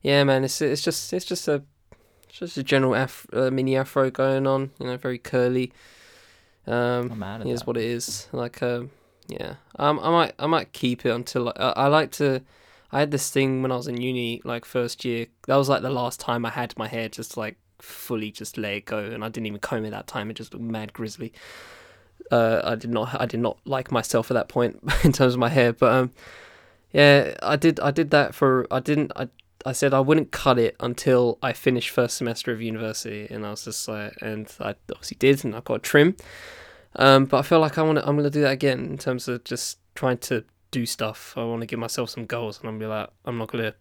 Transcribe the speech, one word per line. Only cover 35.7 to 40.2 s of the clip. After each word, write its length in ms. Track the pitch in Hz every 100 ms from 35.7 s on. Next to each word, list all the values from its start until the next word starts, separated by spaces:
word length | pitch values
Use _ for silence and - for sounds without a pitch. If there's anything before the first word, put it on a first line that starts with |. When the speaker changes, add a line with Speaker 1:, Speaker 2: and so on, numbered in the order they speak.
Speaker 1:
a 60 | 113
trim. 360 | - 147 160 196 - - - - - - _ -
Um, 300 | 135 135 135
but 120 | 135
I 40 |
feel 180 | 135 165
like 160 | 156 151
I 40 |
wanna, 180 | 156 151
I'm 120 | - 147
gonna 140 | 143
do 100 | 147
that 120 | 139
again 280 | 135 143 127 131
in 120 | 139
terms 300 | - 127 -
of 160 | 123
just 340 | - 117 - - _
trying 240 | - 131
to 260 | 123